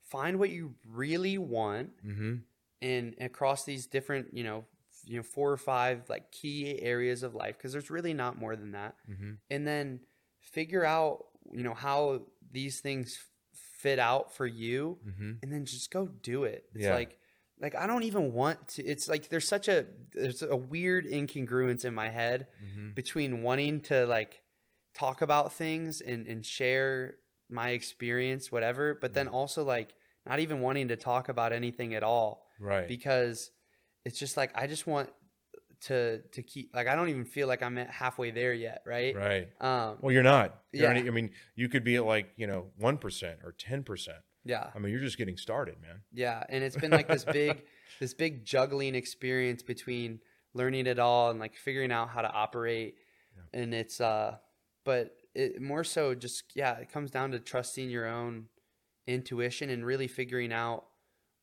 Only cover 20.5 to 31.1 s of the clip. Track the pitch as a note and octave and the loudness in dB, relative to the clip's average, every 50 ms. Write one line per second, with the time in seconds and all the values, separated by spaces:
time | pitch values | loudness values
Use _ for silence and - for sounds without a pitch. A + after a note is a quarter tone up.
20.5 | C#3 B2+ B2+ B2+ D3 E3 F3 F#3 F#3 F#3 F3 - - D3 C#3+ C#3 - C#3+ B2+ A2+ | 0 0 0 -2 -4 -2 2 2 2 2 2 0 -2 -2 -2 -2 -2 -4 -4 0
21.5 | A#2+ B2+ B2+ B2+ B2 B2 - B2+ A#2 A2 A2 A2+ A2+ A#2 A#2 A#2 B2 B2+ C3+ - | 2 2 4 4 2 0 -2 -4 -2 -2 -4 -4 -2 0 0 2 0 0 -2 -6
22.5 | - - G#2 G2+ G2 G#2 G#2 G#2+ G#2 A#2+ B2+ - - D#3+ D3 C3+ B2 A#2 A2+ A#2+ | -14 -16 -14 -12 -12 -10 -10 -8 -6 -6 -6 -4 -2 0 0 0 0 0 2 2
23.5 | B2+ C#3 C#3+ D3 D3+ D3+ C#3+ - D3 C3 B2 A#2+ A#2+ A2 A2 - - - _ _ | 2 2 2 2 0 -2 0 2 4 4 6 6 4 2 0 -2 -8 -18 _ _
24.5 | _ _ _ _ _ _ _ _ _ - C#3+ C3 C3 - E3 D3 D3 D3 C#3+ D3 | _ _ _ _ _ _ _ _ _ -2 -2 -2 0 0 2 4 6 4 4 2
25.5 | - - E3 D#3+ D#3+ D#3+ E3 D#3+ D3+ - - - B2 A#2 A2 G#2+ A2+ A2+ A2 - | 0 -4 -2 -2 -2 -2 -2 -4 -6 -8 -6 -6 -6 -6 -4 -6 -8 -8 -6 -8
26.5 | - - C3 B2+ B2+ C3 C3+ C3+ C3+ C3 C3 C3 - - _ _ _ _ _ _ | -4 0 2 4 4 4 4 2 0 -2 -4 -6 -10 -14 _ _ _ _ _ _
27.5 | A#2+ A#2 A#2 B2 B2 A#2 - - - - B2 A#2+ A#2+ B2 B2+ B2+ C3 C3+ C3 - | -6 -4 -2 -2 -2 -2 -4 -8 -10 -6 -2 0 0 2 2 2 0 -2 -4 -2
28.5 | - A#2 A2+ A#2 B2 C3 D3 D3+ D3 D3 - B2 G2+ C#3 C3+ B2+ - B2+ C#3 C#3 | 0 2 2 2 2 2 0 0 0 0 -2 -2 0 0 0 0 0 -2 -2 -2
29.5 | - E3 D3+ C#3 B2+ A#2 A2 - - _ _ _ _ _ _ - B2+ C#3+ D#3+ D#3+ | -2 -2 0 2 0 0 -2 -4 -12 _ _ _ _ _ _ -2 0 0 0 0
30.5 | D#3 C#3 B2 B2+ C3+ C#3+ C3+ A#2+ A#2 A2 - C3 | 0 0 0 2 2 2 0 0 -2 -2 0 0